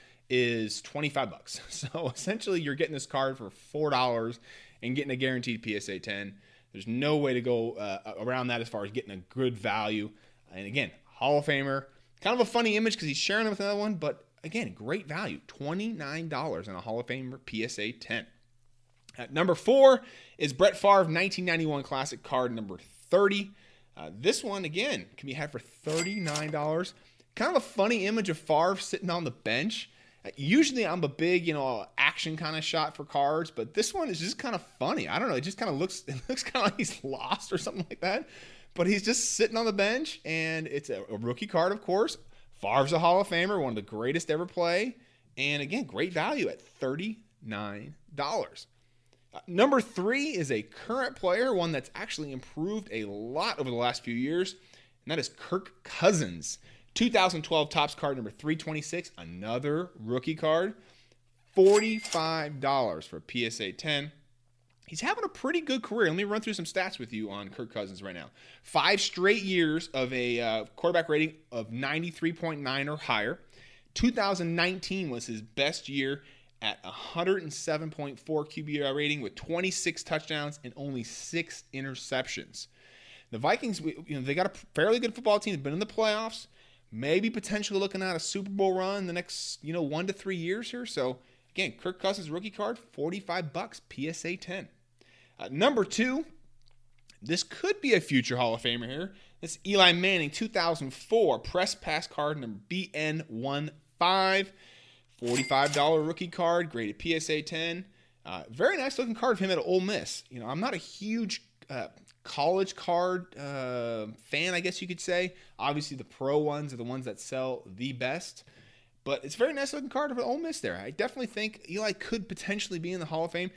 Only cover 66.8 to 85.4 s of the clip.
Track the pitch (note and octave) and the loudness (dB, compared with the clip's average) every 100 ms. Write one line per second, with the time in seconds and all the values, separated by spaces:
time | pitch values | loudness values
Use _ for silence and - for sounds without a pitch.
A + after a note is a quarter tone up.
66.8 | F#3 - A#2 A2 G#2+ G2+ G2 - A2+ A2+ | -2 -4 -8 -6 -6 -6 -10 -10 -8 -6
67.8 | G2+ F#2 G2 F2 C#2+ - - - - D#3 | -6 -8 -10 -10 -12 -18 -20 -20 -2 2
68.8 | D3 G3+ - - F#3 A3 F#3+ F#3 D#3+ D#3 | 6 4 2 2 4 4 4 4 4 2
69.8 | D#3 C3+ B2+ C3 A#2+ A#2 A#2 A2 G#2+ - | -2 -2 0 0 0 2 2 0 -2 -2
70.8 | F3 F3 D#3+ D3+ D#3+ D#3 - A#2+ A2 A#2 | 2 4 4 2 2 -2 -10 -8 -6 -4
71.8 | C3+ D3+ E3+ D#3+ E3 E3 E3 D3+ C#3 C3+ | -2 -2 -4 -2 -2 0 -4 -4 -2 -2
72.8 | C#3 D3+ - A2+ G#2+ E3+ - - - - | -2 -4 0 2 0 -4 -10 -20 -20 -20
73.8 | _ - A#3+ A#3 G3+ F#3+ E3+ E3+ F3 F#3 | _ 0 2 4 2 0 0 2 0 0
74.8 | - F#3+ E3+ A#2+ - A2 G#2+ - C#3+ E3 | -4 -4 -4 -4 -6 -10 -8 0 0 -2
75.8 | - C#3 C3+ C#3+ - - - - A2 - | -6 -2 -2 -4 -10 -20 -20 -8 -6 -6
76.8 | F2+ F#2+ - D#3+ F3+ G3 D#3+ D3 - D3+ | -10 -12 -8 -2 2 2 0 -8 -2 -2
77.8 | D#3+ D3+ C#3+ C3 - D#3 D3 - D3+ D3 | -4 -8 -8 -8 -2 -2 -2 -6 -4 0
78.8 | C#3 C#3 D3 D3 A2 - - E3 F#3 F3 | 0 2 0 0 -4 -8 -4 -2 0 0
79.8 | - D#3+ - D#3 - D#3 D3 D3 B2+ A#2+ | -2 -4 -2 -4 -2 -4 -4 -8 -12 -8
80.8 | C#3+ C3 A2+ - - B2+ B2 - - C3+ | -6 -6 -6 -10 -6 -4 -4 -10 -12 -10
81.8 | C3+ C3 - C3 C3 - - - - _ | -8 -8 -4 -2 -2 -6 -10 -14 -16 _
82.8 | - - - - - A2 C#3 A3+ B3+ F3+ | -20 -20 -20 -20 -12 -2 2 2 0 -4
83.8 | D#3+ D3 E3 C#3+ B2+ C#3+ F#3+ - - - | -6 -8 -8 -6 -2 0 0 -2 -8 2
84.8 | F3 A#3+ A#3 A3+ A3+ G#3 | 4 4 0 -2 2 2